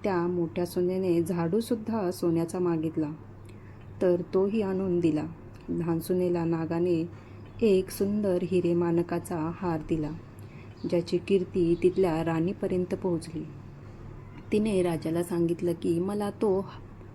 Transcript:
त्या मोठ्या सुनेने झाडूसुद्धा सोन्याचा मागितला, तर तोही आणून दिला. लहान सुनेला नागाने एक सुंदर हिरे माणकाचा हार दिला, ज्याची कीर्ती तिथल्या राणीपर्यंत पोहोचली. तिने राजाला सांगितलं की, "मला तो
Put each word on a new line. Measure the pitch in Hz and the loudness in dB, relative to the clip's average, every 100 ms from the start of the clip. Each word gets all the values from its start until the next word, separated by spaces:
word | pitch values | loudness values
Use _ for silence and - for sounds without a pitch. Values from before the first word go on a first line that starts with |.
त्या | 208 180 175 | 0 2 2
मोठ्या | 180 165 185 175 | 0 0 -2 -2
सुनेने | 180 180 185 190 170 | 0 0 2 2 2
झाडूसुद्धा | 170 175 170 202 226 233 220 220 180 | 2 0 2 0 0 -2 0 -2 -2
सोन्याचा | 180 175 165 165 185 | 0 2 2 0 0
मागितला, | 180 165 156 160 151 160 - - - - - - - - | 0 2 0 0 -2 -4 -14 -18 -18 -18 -16 -16 -16 0
तर | 185 175 175 | 2 4 2
तोही | 190 196 220 | 2 2 2
आणून | 196 190 190 175 | 0 0 2 2
दिला. | 165 151 160 165 - - - | 4 2 -2 -10 -16 -16 -6
लहान | 170 170 165 | -2 0 -2
सुनेला | - 180 180 175 | 0 0 2 2
नागाने | 165 165 160 165 180 165 170 - - - - - | 0 0 0 0 2 2 0 -8 -18 -18 -16 2
एक | 226 190 185 | 6 6 2
सुंदर | - 202 208 202 180 | -2 0 2 2 2
हिरे | 180 185 170 | 2 2 4
माणकाचा | 175 170 170 170 170 - 175 160 | 4 4 4 2 -2 -4 -4 -4
हार | 170 180 160 156 | -2 -2 -2 0
दिला, | 160 147 165 - - - - - - 175 | 0 0 -6 -12 -16 -16 -16 -16 -8 0
ज्याची | 175 170 175 | 0 2 -2
कीर्ती | - 196 180 190 170 170 | 2 2 2 2 2 4
तिथल्या | 185 180 185 160 | 4 4 2 2
राणीपर्यंत | 165 160 170 202 196 180 180 | 0 0 0 0 -2 0 -2
पोहोचली. | 185 190 170 160 151 160 - - - - - - - - - - | -2 -2 -2 -4 -10 -10 -12 -16 -16 -16 -16 -14 -14 -16 -16 0
तिने | 214 214 190 | 2 4 2
राजाला | 175 160 156 170 | 2 0 0 -2
सांगितलं | 175 175 170 170 175 | 0 2 2 2 0
की, | 170 190 170 | 0 0 0
"मला | 190 208 208 | 0 -2 -4
तो | 202 220 190 196 - - - - | 0 2 2 0 -10 -16 -16 -16